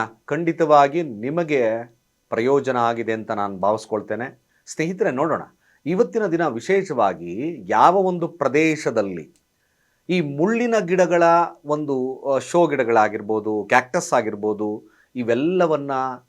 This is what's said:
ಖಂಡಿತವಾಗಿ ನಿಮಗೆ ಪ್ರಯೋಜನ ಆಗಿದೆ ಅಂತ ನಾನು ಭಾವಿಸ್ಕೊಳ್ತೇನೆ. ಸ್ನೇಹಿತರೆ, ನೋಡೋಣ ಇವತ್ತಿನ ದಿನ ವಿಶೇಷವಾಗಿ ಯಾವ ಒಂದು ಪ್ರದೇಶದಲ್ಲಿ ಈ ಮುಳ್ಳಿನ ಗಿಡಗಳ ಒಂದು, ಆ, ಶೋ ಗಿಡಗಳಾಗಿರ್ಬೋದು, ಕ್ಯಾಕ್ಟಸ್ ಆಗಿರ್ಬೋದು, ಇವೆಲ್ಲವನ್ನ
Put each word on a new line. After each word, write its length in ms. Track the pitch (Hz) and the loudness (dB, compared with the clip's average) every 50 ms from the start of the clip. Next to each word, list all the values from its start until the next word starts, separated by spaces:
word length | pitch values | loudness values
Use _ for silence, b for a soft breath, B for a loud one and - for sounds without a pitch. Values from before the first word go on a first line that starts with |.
| 113 110 - _ _ | 4 0 -6 _ _
ಖಂಡಿತವಾಗಿ 800 | - 143 156 175 165 160 165 170 151 151 143 143 139 139 175 170 | -6 -6 -4 -2 -4 0 0 2 6 6 6 6 6 2 -2 -4
ನಿಮಗೆ 880 | 147 110 101 110 131 156 175 170 151 151 131 120 110 110 113 120 120 _ _ _ _ _ _ _ - | -4 -8 -8 -8 -6 -4 -4 -2 0 0 2 2 2 0 -2 -4 -8 _ _ _ _ _ _ _ -8
ಪ್ರಯೋಜನ 480 | - 113 117 127 139 143 127 131 127 123 | -4 -2 0 2 2 2 2 0 0 0
ಆಗಿದೆ 360 | 117 117 120 117 113 107 113 | 0 0 0 -2 -4 -4 -4
ಅಂತ 180 | 110 107 110 | -4 -4 -6
ನಾನು 260 | 110 104 101 101 98 92 | -4 -4 -4 -4 -4 -2
ಭಾವಿಸ್ಕೊಳ್ತೇನೆ. 840 | 92 101 107 107 - - 110 107 101 - 107 107 120 143 - _ _ _ _ _ _ | 0 0 0 0 -2 -4 -6 -6 -4 -4 -8 -6 -8 -10 -12 _ _ _ _ _ _
ಸ್ನೇಹಿತರೆ, 460 | - - - 160 165 190 185 220 180 | -16 -8 -6 -4 -4 -2 -2 -2 -2
ನೋಡೋಣ 300 | 131 127 151 165 135 95 - - _ _ _ _ _ _ - | 0 0 -2 -2 -2 -4 -6 -10 _ _ _ _ _ _ -6
ಇವತ್ತಿನ 400 | 139 175 185 233 - - 226 214 | -4 0 0 0 0 0 -2 -2
ದಿನ 220 | 185 160 170 175 156 | -2 0 0 -2 -2
ವಿಶೇಷವಾಗಿ 1160 | 113 117 - - 190 196 175 147 147 120 107 98 90 80 85 85 87 107 139 165 175 131 95 87 | -2 -6 -4 0 0 0 0 -2 0 0 2 0 0 -2 -8 -10 -8 -8 -8 -8 -8 -10 -6 -2
ಯಾವ 280 | 104 110 127 160 180 202 | 2 6 6 6 6 6
ಒಂದು 300 | 190 185 180 175 165 156 | 2 0 0 -2 -4 -6
ಪ್ರದೇಶದಲ್ಲಿ 1040 | - - 139 131 123 151 160 160 156 147 - 151 117 110 101 98 90 82 78 - _ _ _ _ _ _ _ _ _ _ _ _ _ _ _ - | -4 -2 -2 0 2 2 2 2 0 0 -2 -2 -2 -2 -2 -2 -4 -10 -12 -14 _ _ _ _ _ _ _ _ _ _ _ _ _ _ _ -4
ಈ 120 | 175 180 | -2 -2
ಮುಳ್ಳಿನ 540 | 160 143 143 143 165 202 226 226 240 233 226 214 196 | -2 -2 -2 -2 0 0 0 0 0 0 0 0 0
ಗಿಡಗಳ 380 | 165 185 180 180 170 175 170 170 170 170 170 170 - - - - | 0 2 2 2 4 4 4 4 6 6 4 2 0 -4 -12 -6
ಒಂದು, 580 | 143 147 151 151 139 139 131 127 131 131 - - 139 | -4 -4 -4 -2 -2 -2 -2 -2 -4 -6 -6 -4 -2
ಆ, 80 | 135 131 | -2 -2
ಶೋ 280 | 131 - - 175 170 156 | -2 0 2 2 2 4
ಗಿಡಗಳಾಗಿರ್ಬೋದು, 960 | 143 135 127 113 117 113 107 107 104 107 104 101 110 107 104 110 107 107 98 - | 2 0 0 2 4 4 4 2 0 -6 -6 -4 -4 -2 -2 -2 -2 -2 0 2
ಕ್ಯಾಕ್ಟಸ್ 460 | 123 127 127 - - 175 170 - 147 | 2 2 2 2 -4 -4 -2 0 0
ಆಗಿರ್ಬೋದು, 680 | 127 110 107 107 101 101 107 107 98 107 107 107 110 b b b b b b b | 0 0 -2 -6 -4 -4 -4 -2 -2 -4 -4 -6 -6 b b b b b b b
ಇವೆಲ್ಲವನ್ನ 760 | 127 120 110 117 123 147 170 185 180 175 160 156 143 143 139 135 131 131 131 127 123 _ | -8 -2 -2 0 0 0 0 2 2 2 2 0 -2 -2 -4 -4 -4 -4 -4 -8 -10 _